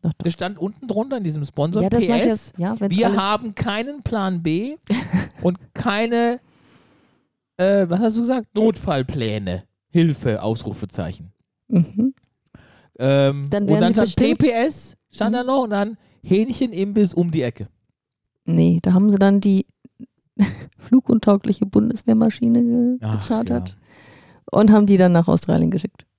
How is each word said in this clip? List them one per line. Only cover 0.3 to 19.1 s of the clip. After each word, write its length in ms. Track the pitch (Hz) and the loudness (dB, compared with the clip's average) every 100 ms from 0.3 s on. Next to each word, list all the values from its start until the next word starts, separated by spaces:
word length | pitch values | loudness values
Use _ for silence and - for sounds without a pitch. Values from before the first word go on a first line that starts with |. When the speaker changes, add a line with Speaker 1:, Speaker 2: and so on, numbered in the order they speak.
Speaker 2:
stand 260 | - 185 208 | -6 -10 -6
unten 300 | 190 - 247 | -10 -10 -6
drunter 280 | 208 262 262 | -6 -4 -4
in 40 | |
diesem 220 | 180 151 | -4 -6
Sponsor, 360 | 139 - 151 202 | -8 -4 -2 0
Speaker 1:
Ja, 80 | 190 | 0
das 120 | 233 | 0
mag 80 | 196 | 0
Speaker 2:
P 120 | 233 | 2
S, 40 | 233 | 0
Speaker 1:
jetzt, 320 | 220 - - | -2 -6 -6
ja, 160 | 180 226 | -6 -4
wenn's 160 | 202 185 | -2 0
Speaker 2:
wir 100 | 208 | 2
Speaker 1:
alles 140 | 202 | 0
Speaker 2:
haben 340 | 196 214 240 | 0 -4 -6
keinen 480 | 202 226 202 254 294 | -6 -4 -4 -8 -10
Plan 400 | - 220 190 180 | -6 -4 -2 -4
B 320 | 165 165 240 311 - | -2 -4 -4 -10 -6
Speaker 1:
<laughs> 540 | 240 - 185 - - | -4 -2 -4 -4 -4
Speaker 2:
und 160 | 180 180 - | -4 -4 -12
keine, 680 | - 240 202 233 233 233 247 _ _ _ _ _ _ _ _ _ _ _ - | -6 -4 -2 0 0 0 -2 _ _ _ _ _ _ _ _ _ _ _ -2
äh, 300 | 185 202 180 | 2 2 2
was 120 | 180 | 0
hast 160 | 226 220 | 0 0
du 60 | |
gesagt? 260 | 233 262 214 | -2 -2 -4
Notfallpläne. 1080 | 202 226 - 196 143 131 147 113 104 98 90 - _ _ | 0 0 0 -2 -2 -2 -4 -4 -4 -4 -6 -8 _ _
Hilfe, 520 | 170 165 147 127 107 | 2 2 0 -4 -2
Ausrufezeichen. 880 | 107 113 110 98 98 - 85 90 - _ _ _ _ | -4 -4 -6 -10 -10 -8 -10 -10 -18 _ _ _ _
Speaker 1:
Mhm. 460 | 202 160 196 254 - _ _ _ - _ _ _ - | 0 0 -2 -4 -4 _ _ _ -20 _ _ _ -4
Speaker 2:
Ähm, 460 | 131 139 139 139 143 | 0 2 2 0 -4
Speaker 1:
Dann 140 | 202 | -2
Speaker 2:
und 60 | 202 | 2
Speaker 1:
werden 120 | - | 2
Speaker 2:
dann 140 | 226 | 4
Speaker 1:
sie 160 | 220 220 | 2 0
Speaker 2:
stand 60 | - | 2
Speaker 1:
bestimmt 220 | 247 - | 0 2
Speaker 2:
P 80 | 311 | 2
P 40 | |
S, 440 | 233 269 - - _ _ | 2 -2 -4 -16 _ _
stand 240 | - 214 247 | -4 -2 -2
da 60 | |
Speaker 1:
Mhm. 40 | 247 | 0
Speaker 2:
noch 160 | 254 | -2
und 80 | 240 | 0
dann 260 | 202 202 220 _ _ | -2 -4 -6 _ _
Hähnchenimbiss 880 | - 185 226 233 254 185 196 208 190 | 0 0 2 -2 -4 -2 -2 2 2
um 160 | 170 175 | 2 -2
die 120 | 160 | -2
Ecke. 260 | 123 - 101 _ _ _ _ _ _ _ | -4 -6 -16 _ _ _ _ _ _ _
Speaker 1:
Nee, 360 | - 165 165 170 | -2 2 4 2
da 120 | 180 | 2
haben 140 | 180 | 4
sie 100 | 208 | 4